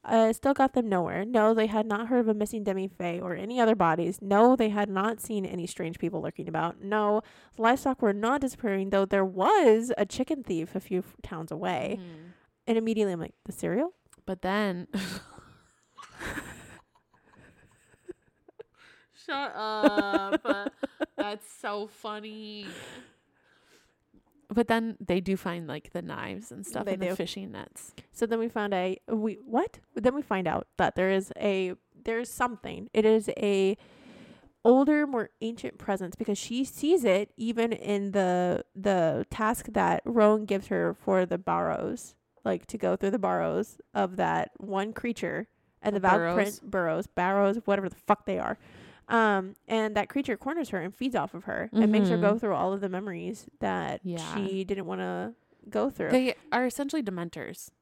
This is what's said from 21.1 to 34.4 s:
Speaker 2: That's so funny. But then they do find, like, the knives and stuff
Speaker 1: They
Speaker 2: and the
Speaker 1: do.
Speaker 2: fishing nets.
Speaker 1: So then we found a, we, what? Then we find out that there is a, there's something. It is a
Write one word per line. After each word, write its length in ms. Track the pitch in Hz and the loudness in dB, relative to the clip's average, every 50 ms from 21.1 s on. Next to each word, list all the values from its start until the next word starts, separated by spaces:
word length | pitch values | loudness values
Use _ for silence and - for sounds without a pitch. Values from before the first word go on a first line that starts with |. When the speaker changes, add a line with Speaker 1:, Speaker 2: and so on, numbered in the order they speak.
| _ | _
Speaker 2:
That's 300 | - 202 208 208 208 - - - - | -6 -6 -6 -6 -10 -14 -20 -20 -10
so 260 | - 208 208 208 208 | -8 -6 -6 -6 -8
funny. 800 | 214 - - - 214 208 214 208 220 214 220 214 214 214 208 202 185 175 - - - - 247 254 _ _ _ _ _ _ _ _ _ _ _ _ _ _ _ _ _ _ _ _ _ _ _ _ _ _ _ _ _ | -10 -14 -12 -10 -10 -10 -8 -12 -14 -14 -14 -14 -14 -14 -14 -14 -14 -14 -14 -16 -16 -18 -20 -20 _ _ _ _ _ _ _ _ _ _ _ _ _ _ _ _ _ _ _ _ _ _ _ _ _ _ _ _ _
But 180 | 208 233 233 - | 0 0 2 2
then 280 | 226 226 226 226 220 - | 0 0 0 -4 -8 -10
they 200 | 208 - 180 190 | -4 -2 -2 0
do 160 | 180 190 190 | 0 -2 -4
find, 300 | 190 - 190 170 170 165 151 | -4 -4 -8 -8 -8 -8 -10
like, 240 | - - _ - | -10 -10 _ -12
the 100 | _ 175 | _ -10
knives 480 | 175 165 - - - - 98 196 220 - | -10 -8 -10 -10 -8 -10 -10 -12 -14 -16
and 160 | - - 202 | -16 -14 -14
stuff 180 | - - - 214 | -10 -8 -6 -4
Speaker 1:
They 80 | 202 196 | -4 -4
Speaker 2:
and 80 | 190 | -4
the 80 | 190 175 | -4 -4
Speaker 1:
do. 40 | 190 | -4
Speaker 2:
fishing 380 | 196 170 175 - 196 196 - | -4 -6 -8 -8 -12 -12 -12
nets. 400 | 101 101 - - _ - - - _ - - _ | -14 -14 -16 -16 _ -20 -20 -20 _ -20 -20 _
Speaker 1:
So 160 | _ - 233 | _ -6 -4
then 120 | 220 226 226 | -2 -2 -4
we 80 | 226 233 | -4 -4
found 260 | - 220 208 202 202 | -4 -4 -4 -2 -2
a, 240 | 180 180 185 190 - _ - | -2 -2 -2 -4 -8 _ -6
we, 260 | 226 214 208 220 190 - 262 | -4 -2 -2 -4 -6 -8 -10
what? 340 | 262 220 254 370 466 - - _ _ _ | -2 -2 -2 -2 -2 -6 -16 _ _ _
Then 200 | 262 208 254 262 | 0 0 2 2
we 60 | 294 | 0
find 260 | 277 - 208 190 180 165 | -4 -2 -2 0 0 0
out 180 | - - - _ _ | -2 -2 -4 _ _
that 200 | - 180 - - | 0 0 0 2
there 140 | - 185 190 | 0 2 2
is 220 | 196 190 190 - - - | 2 0 0 -4 -8 -2
a, 360 | - 208 196 190 185 185 185 _ _ _ _ 160 - | -2 0 0 0 -2 -4 -6 _ _ _ _ -10 -6
there's 240 | - 226 233 247 - | -4 -4 -4 -4 -6
something. 600 | - - 254 247 233 - - - - 175 196 240 | -2 -2 -2 -2 -2 -6 -10 -10 -10 -10 -12 0
It 120 | - 214 214 | 2 4 6
is 240 | 220 220 220 208 - - - | 6 6 4 2 -2 -4 -2
a 380 | 208 202 202 196 190 190 208 - - - - - - - - - - - - _ | 0 0 2 4 4 2 2 -2 -8 -20 -20 -20 -20 -20 -20 -20 -20 -20 -20 _